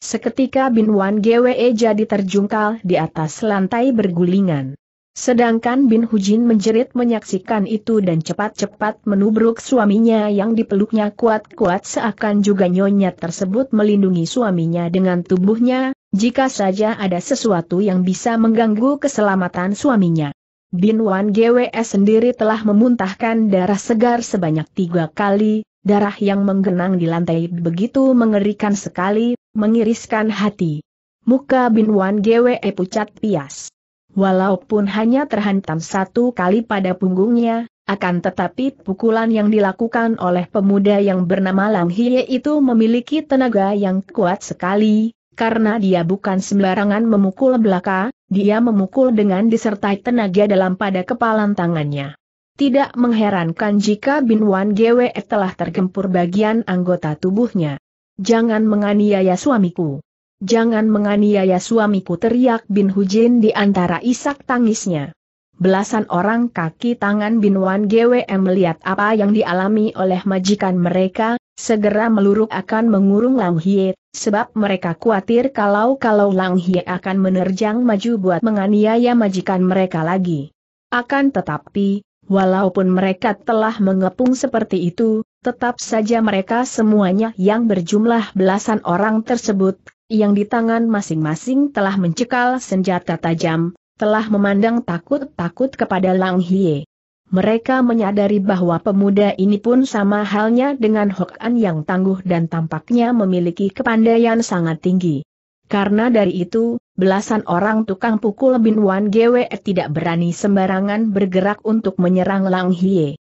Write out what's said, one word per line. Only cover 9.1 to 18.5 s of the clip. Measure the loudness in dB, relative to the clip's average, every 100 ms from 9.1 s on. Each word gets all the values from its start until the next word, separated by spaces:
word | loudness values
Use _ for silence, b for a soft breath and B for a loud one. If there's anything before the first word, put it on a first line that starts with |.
| 0 2 2 2 0
suaminya | 0 2 2 4 4 2 0
yang | 0 0 -2
dipeluknya | 0 -2 0 0 -2
kuat-kuat | -2 0 0 -4 -2 -2 -2
seakan | -4 -6 -6 -4 -2 0
juga | 2 2 2
nyonya | 2 2 2 0
tersebut | -2 -8 -6 -4 -2 -2 0
melindungi | 2 2 2 0
suaminya | -2 -2 0 0 -2 -2 -2
dengan | 0 0 0 0
tubuhnya, | 0 2 2 0 0 -2 -6 _ -2
jika | 0 0 -2
saja | 0 -2 0 -2 -2
ada | -4 -4
sesuatu | -4 -2 0 0 0 -2
yang | 0 0 0
bisa | -2 -2 0
mengganggu | 2